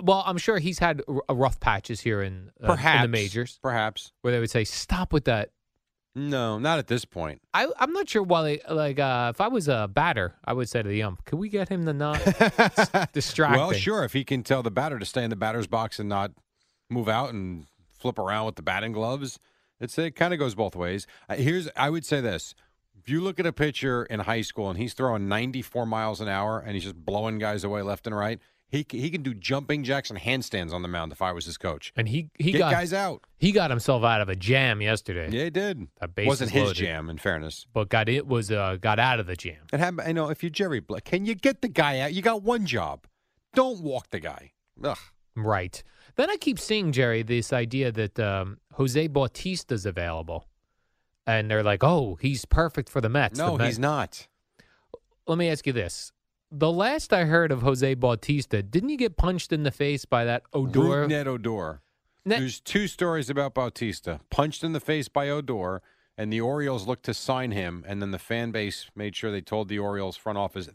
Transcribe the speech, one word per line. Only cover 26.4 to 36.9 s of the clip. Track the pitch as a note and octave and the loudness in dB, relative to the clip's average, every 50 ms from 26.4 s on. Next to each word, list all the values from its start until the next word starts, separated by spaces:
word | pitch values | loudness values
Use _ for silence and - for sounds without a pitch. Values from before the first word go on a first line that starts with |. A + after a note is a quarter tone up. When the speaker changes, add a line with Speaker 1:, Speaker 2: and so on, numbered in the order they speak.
| G2+ G#2+ A2 A2 | 0 -2 -2 -4
Speaker 2:
and | - A2 G2+ | -6 -6 -6
he's | F#2+ E2+ | -6 -6
just | G2 F2 | -6 -10
blowing | E2+ E2 F2 G2 G#2 A2 A2 A2 G#2+ | -10 -6 -4 -2 -2 -2 -2 -4 -2
guys | G#2+ G#2+ G#2+ G2+ F2+ | -2 -2 -2 -2 -4
away | G2+ G#2 G#2 G2 | -4 -4 -4 -4
left | G2+ G2+ - - | -4 -6 -6 -6
and | A#2 G#2+ | -6 -4
right, | G#2 G#2 G#2+ A#2 - _ _ _ _ _ - | -4 -2 -4 -4 -6 _ _ _ _ _ -6
he | - D3 D3 - | -6 -6 -4 -4
c-, | - A2+ | -6 -6
he | C3 E3 | -4 -4
can | D#3+ F3 C3+ | -4 -4 -4
do | C3+ A#2+ | -4 -6
jumping | G2 F2 - C3+ C#3 C#3+ - D3+ D3 C#3 | -4 -4 -2 -2 -2 -2 -2 -4 -2 -2
jacks | A#2+ C3+ C#3 - - | -2 -2 -2 -2 -6
and | A2 F#2+ | -10 -6
handstands | F2+ A#2 C3 C3 A#2+ - - G2 F2 D#2+ E2 | -2 -2 -2 -2 -2 -4 -4 -4 -4 -4 -4
on | F2+ F2+ | -6 -6
the | F2 | -4
mound | F2 E2+ E2 D#2+ D2 | -4 -4 -6 -6 -6
if | - F#2+ | -4 -4
I | F#2 F2+ | -4 -4
was | E2+ E2 | -4 -8
his | E2+ D#2 - | -10 -10 -8
coach. | - F#2 D#2 C#2+ - - - | -6 -6 -6 -6 -10 -10 -4
Speaker 1:
And | - A#2 G#2+ | -2 -2 0
he, | A#2 E3 E3 D#3 _ - | 0 -2 -4 -6 _ -2
he | C#3+ E3+ F#3+ | 0 2 4
Speaker 2:
Get | D#3 | 4
Speaker 1:
got | F3 D3+ - | 4 4 4
Speaker 2:
guys | E3+ F3 E3+ F#3 | 2 2 0 -2
out. | G3 G3+ F#3 C#3+ - _ _ _ | -2 -2 -2 -4 -8 _ _ _
Speaker 1:
he | - - F#3+ G3 | 2 4 6 6
got | G#3 F3+ D3 | 6 4 4
himself | B2+ A#2 - - C3+ A#2+ A2+ | 2 0 4 4 4 6 6
out | A#2 A2+ G#2+ | 6 4 4
of | G#2 F#2+ | 2 0
a | F#2+ | -2
jam | F#2 F2+ G#2+ B2+ C3+ C3+ B2 A2 G#2 | -2 2 4 4 6 6 4 2 2
yesterday. | G#2 G#2+ A2 G#2 - - F#2 F2 D#2+ F2+ | 2 2 0 0 0 -4 -6 -4 -4 -2
Speaker 2:
Yeah, | G#2+ A#2+ D#3 | -2 -2 -4
he | E3+ | -2
did. | D3 F#3 G3+ G#3 F#3 C3 F2+ D2+ _ - | -2 -2 -2 -2 -4 -6 -8 -12 _ -10
Speaker 1:
That | - F2 F2+ | -10 -8 -4
base | - G#2 | 0 2
Speaker 2:
Wasn't | B2+ C#3 B2 C3 A2 | 2 4 2 0 0
Speaker 1:
is | - | 2
Speaker 2:
his | C#3 A#2+ G2+ | 2 2 2
Speaker 1:
loaded. | F#2 | 2
Speaker 2:
jam, | F2 F2+ F2 | 0 -2 -2